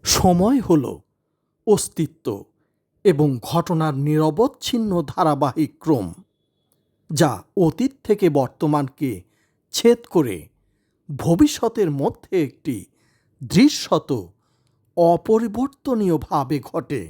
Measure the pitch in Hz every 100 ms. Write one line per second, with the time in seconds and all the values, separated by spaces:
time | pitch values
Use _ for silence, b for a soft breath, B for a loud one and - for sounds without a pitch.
0 | - - 190 175 202 269 - 160 113 82
1 | _ _ _ _ _ _ - 196 - -
2 | 151 _ - 101 - _ _ _ _ _
3 | 202 147 151 127 - 165 170 165 156 135
4 | 147 151 156 156 247 - - 240 220 175
5 | 147 - 165 147 143 131 147 _ 156 135
6 | 90 - _ _ _ _ _ _ _ _
7 | _ 147 156 101 _ - 165 - 262 _
8 | - 208 170 143 127 _ 156 147 135 _
9 | 139 92 _ _ _ _ _ - 233 240
10 | - 180 131 87 76 _ _ _ _ _
11 | - 139 160 170 294 - 233 226 180 143
12 | 143 - _ 190 139 _ - 110 92 _
13 | _ _ _ _ 127 165 285 - - 170
14 | - 127 87 _ _ _ _ _ _ -
15 | 170 170 - 220 233 214 262 _ - 233
16 | 196 160 - 160 131 147 - - 127 139